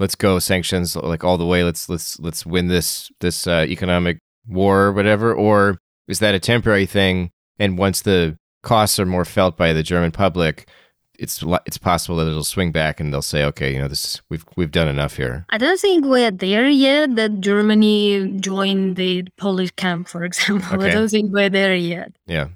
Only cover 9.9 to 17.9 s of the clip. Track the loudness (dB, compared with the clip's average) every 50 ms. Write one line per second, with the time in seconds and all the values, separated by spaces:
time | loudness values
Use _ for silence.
9.9 | 0 0 0 0 0 0 0 0 2 0 0 0 -2 -4 -10 _ _ _ _ _
10.9 | _ _ _ _ _ -12 -12 -10 -10 -6 -4 -2 -2 -2 -2 -6 -10 -4 -2 0
11.9 | 0 0 -2 -2 -2 -2 -2 0 -2 -2 -4 -4 -2 -2 -2 0 0 0 0 -2
12.9 | -2 -4 -4 -4 -4 -4 -4 -2 -2 0 0 0 -2 -2 -4 -4 -2 -4 -4 -4
13.9 | -6 -6 -8 -8 -10 -12 _ -10 -10 -10 -10 _ _ -4 -4 -2 0 0 0 0
14.9 | 0 -2 -4 -4 -4 -4 -6 -6 -6 -8 -8 -6 -4 -2 0 0 0 2 2 2
15.9 | 2 2 2 2 2 2 2 0 -2 -2 -2 0 0 2 2 4 4 4 4 4
16.9 | 4 2 2 0 0 0 0 -2 -2 -2 -2 0 2 2 4 4 4 4 4 4